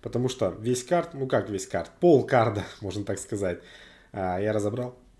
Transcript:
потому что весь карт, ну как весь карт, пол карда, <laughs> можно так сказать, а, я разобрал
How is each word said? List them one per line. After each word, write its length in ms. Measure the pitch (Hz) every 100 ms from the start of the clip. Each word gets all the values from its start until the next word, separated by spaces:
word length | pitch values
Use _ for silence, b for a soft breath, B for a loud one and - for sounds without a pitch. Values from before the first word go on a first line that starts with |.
потому 260 | 107 120 123
что 260 | 127 98 87
весь 240 | 110 123
карт, 320 | - 175 170 139
ну 120 | 131
как 220 | 123 104
весь 160 | 98 -
карт, 240 | 95 85 -
пол 240 | 175 143
карда, 400 | 110 131 113 104 90
<laughs> 80 | B
можно 220 | 101 98
так 140 | 101 95
сказать, 460 | - 104 95 87 B B B B B
а, 280 | - 92 90
я 140 | 104
разобрал 420 | 107 104 117 123 127 -